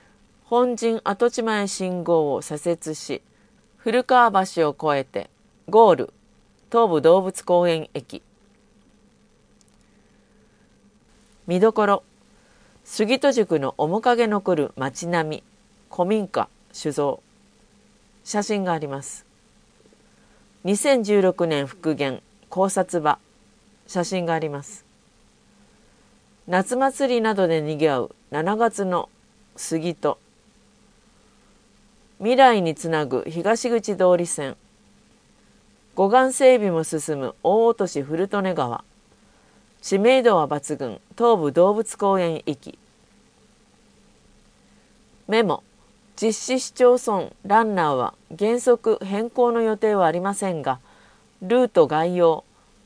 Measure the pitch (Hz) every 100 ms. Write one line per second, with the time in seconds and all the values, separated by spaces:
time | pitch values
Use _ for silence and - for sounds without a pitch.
0 | _ _ _ _ _ 240 247 233 226 226
1 | - 202 240 247 226 214 202 - 185 180
2 | 170 170 147 131 - 151 175 165 - 156
3 | - 139 - _ _ _ _ _ - 240
4 | 240 254 233 196 190 - 156 139 156 139
5 | 131 - - _ _ _ - 208 226 160
6 | - - _ _ _ _ _ 233 226 160
7 | 151 180 185 - - 175 175 165 - -
8 | - - - _ _ _ _ _ _ _
9 | _ _ _ _ _ _ _ _ _ _
10 | _ _ _ _ _ _ _ _ _ _
11 | _ _ _ _ - 180 220 220 208 196
12 | - _ _ _ _ _ _ _ - -
13 | 208 262 285 247 202 156 135 - 151 196
14 | 247 240 226 208 196 165 139 - 131 127
15 | 170 175 156 156 - _ _ _ _ -
16 | 175 220 190 - - _ _ - 151 143
17 | 143 - _ _ _ _ _ _ _ _
18 | _ _ - 208 202 208 185 160 147 139
19 | - - _ _ _ _ _ _ _ _
20 | _ _ _ _ _ _ 175 208 294 269
21 | 208 208 185 180 170 151 139 - 160 147
22 | 143 123 - _ _ 180 190 196 185 170
23 | 151 - _ _ _ _ _ _ - 185
24 | 170 185 170 160 156 143 147 - _ _
25 | _ _ _ _ _ _ _ _ _ _
26 | _ _ _ _ - 185 190 247 269 262
27 | 277 240 220 202 180 165 151 151 156 135
28 | 110 - _ 143 165 214 233 214 190 175
29 | - _ _ _ _ - - 160 165 160
30 | 147 - _ _ _ _ _ _ _ _
31 | _ _ _ _ _ _ _ _ _ _
32 | _ _ 202 254 262 220 170 151 165 160
33 | 143 127 - 160 185 226 247 233 202 196
34 | 185 180 175 - 139 - _ _ _ _
35 | _ _ _ _ _ _ _ _ _ -
36 | 196 247 262 254 269 247 208 165 160 160
37 | - 147 127 - 165 208 226 233 190 143
38 | 139 160 196 202 185 165 123 117 - _
39 | _ _ _ _ _ _ _ _ - 190
40 | 220 262 240 190 143 147 - 143 131 98
41 | - - 233 220 147 139 180 208 214 -
42 | 202 190 170 156 - 143 - - _ _
43 | _ _ _ _ _ _ _ _ _ _
44 | _ _ _ _ _ _ _ _ _ _
45 | _ _ - 214 214 143 - _ _ _
46 | _ - 220 214 - 254 - - 247 247
47 | - 196 151 - 190 208 220 196 156 135
48 | 117 - _ 160 208 240 254 240 - 214
49 | 190 202 226 - 240 233 226 214 220 208
50 | 170 170 190 196 196 165 139 127 - _
51 | _ _ _ _ 185 240 247 180 147 156
52 | 170 180 170 156 - _ _ _